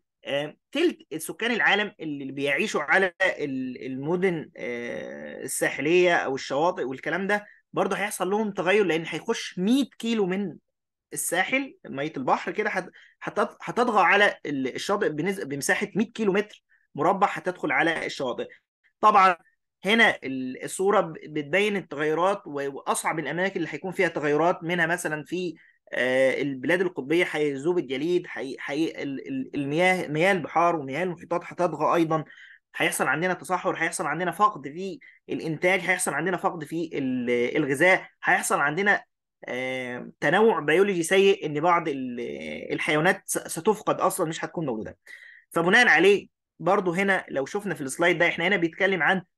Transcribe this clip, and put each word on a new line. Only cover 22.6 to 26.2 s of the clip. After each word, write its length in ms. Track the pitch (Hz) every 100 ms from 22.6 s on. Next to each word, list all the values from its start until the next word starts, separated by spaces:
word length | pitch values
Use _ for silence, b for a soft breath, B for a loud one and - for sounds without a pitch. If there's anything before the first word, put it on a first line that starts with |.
| 139 135
وأصعب 420 | - 226 190 165
الأماكن 380 | 139 165 190 190
اللي 120 | 156
هيكون 200 | 175 190
فيها 160 | 180 175
تغيرات، 540 | 165 147 147 170 180
منها 240 | 165 180 165
مثلًا 380 | 170 165 151
في، 300 | 147 175 180 160 B B _
آه، 500 | - 123 131